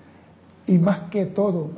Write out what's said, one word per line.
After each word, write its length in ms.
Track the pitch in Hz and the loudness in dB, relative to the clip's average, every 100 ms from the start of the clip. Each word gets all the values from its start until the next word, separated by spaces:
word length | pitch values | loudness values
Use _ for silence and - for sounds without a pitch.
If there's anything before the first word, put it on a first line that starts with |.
| - - - - - - - | -20 -20 -20 -20 -20 -10 0
y 120 | 185 | 2
más 320 | 180 196 - | 4 0 -2
que 160 | 208 180 | -4 -2
todo 440 | - 202 175 151 | 0 0 0 -4